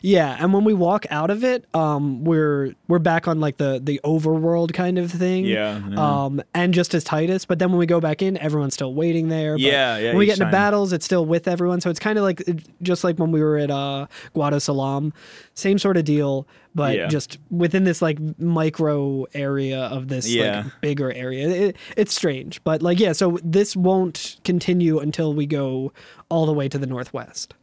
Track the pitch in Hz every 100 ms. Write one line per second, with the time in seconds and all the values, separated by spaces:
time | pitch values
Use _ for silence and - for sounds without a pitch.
0 | 185 190 147 123 170 196 214 202 175 208
1 | - 151 165 208 254 247 _ 165 156 147
2 | 143 127 160 160 151 143 135 - - 175
3 | 165 165 175 160 151 - 143 131 139 143
4 | 147 160 156 160 160 170 165 165 180 180
5 | 175 175 180 185 190 110 107 104 196 202
6 | 151 143 139 139 - 170 180 175 175 170
7 | - 151 170 190 - 175 180 180 165 170
8 | 160 156 190 185 151 151 139 - 131 135
9 | 170 165 160 160 151 151 135 139 127 113
10 | 113 180 208 196 175 190 208 208 196 170
11 | - 180 156 170 185 175 180 180 175 170
12 | 214 214 196 180 180 165 - _ 175 175
13 | 180 165 165 160 151 151 143 139 139 139
14 | 143 - - 160 147 143 143 139 135 139
15 | 151 - - - - - 196 196 196 180
16 | 151 147 143 135 139 _ _ 170 143 104
17 | 85 151 - - - 175 170 190 190 165
18 | 165 151 156 156 170 165 160 151 156 147
19 | 139 135 127 143 139 139 135 131 127 131
20 | 131 131 117 117 107 104 107 - 147 143
21 | 131 123 127 131 151 180 202 - - -
22 | 208 - 175 131 - - - 156 175 180
23 | 202 156 185 170 165 180 202 185 180 190
24 | 180 - - - - 180 - 180 170 156
25 | 151 147 156 147 147 147 135 131 135 -
26 | - - - 165 156 151 139 139 135 123
27 | 131 131 117 - - -